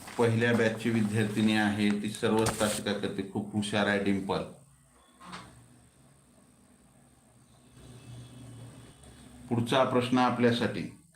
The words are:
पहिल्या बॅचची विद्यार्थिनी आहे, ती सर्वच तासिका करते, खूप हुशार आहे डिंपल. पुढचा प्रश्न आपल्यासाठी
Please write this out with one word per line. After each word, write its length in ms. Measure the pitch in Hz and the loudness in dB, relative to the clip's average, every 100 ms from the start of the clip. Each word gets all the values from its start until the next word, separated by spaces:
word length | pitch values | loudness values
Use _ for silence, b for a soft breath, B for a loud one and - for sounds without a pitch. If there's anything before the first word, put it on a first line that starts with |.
| - - | -8 0
पहिल्या 340 | 117 113 120 | 2 4 4
बॅचची 380 | 117 110 - 117 | 4 2 0 0
विद्यार्थिनी 680 | 113 104 113 104 113 107 107 | 0 2 0 0 2 2 4
आहे, 340 | 104 104 104 | 2 2 2
ती 200 | 104 104 | 0 -4
सर्वच 500 | - 113 110 110 - | -2 0 2 2 2
तासिका 320 | 107 - 104 | 0 0 -4
करते, 380 | 101 98 101 95 | -4 -4 -6 -6
खूप 220 | 110 101 | -6 -4
हुशार 320 | 107 101 104 101 | -4 -2 0 2
आहे 180 | 101 | 0
डिंपल. 380 | 101 98 90 85 - - - _ _ _ _ - - - - - - - _ _ _ _ _ _ _ _ _ _ _ _ _ _ _ _ _ _ _ - - - - - - - - - - - - - - - - - - | 0 -2 -2 -4 -6 -14 -20 _ _ _ _ -20 -18 -16 -18 -20 -20 -20 _ _ _ _ _ _ _ _ _ _ _ _ _ _ _ _ _ _ _ -20 -20 -20 -20 -18 -18 -20 -20 -18 -20 -20 -20 -20 -20 -20 -20 -18 -4
पुढचा 360 | 117 117 135 | -2 2 2
प्रश्न 340 | 127 123 117 127 | 2 2 2 2
आपल्यासाठी 640 | 123 120 120 117 104 82 - - - | 2 4 2 4 0 -2 -10 -12 -8